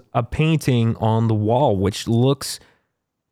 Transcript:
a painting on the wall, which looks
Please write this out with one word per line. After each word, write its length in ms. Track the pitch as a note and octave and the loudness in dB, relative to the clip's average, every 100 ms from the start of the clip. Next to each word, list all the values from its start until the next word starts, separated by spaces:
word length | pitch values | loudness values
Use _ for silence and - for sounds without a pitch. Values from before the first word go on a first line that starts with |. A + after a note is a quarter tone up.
| - | -4
a 120 | B2 | -4
painting 720 | A#2 - D#3 D#3+ - B2 A2+ - | -4 -2 0 0 0 2 0 0
on 320 | A2 A2+ A2+ | 0 2 2
the 60 | |
wall, 420 | G#2+ G#2 B2 C#3+ G2 | 0 0 2 2 2
which 320 | G2 - - | 0 -2 -2
looks 500 | A#2 C3 C#3+ - - - _ _ _ _ _ _ | 2 2 0 -6 -14 -18 _ _ _ _ _ _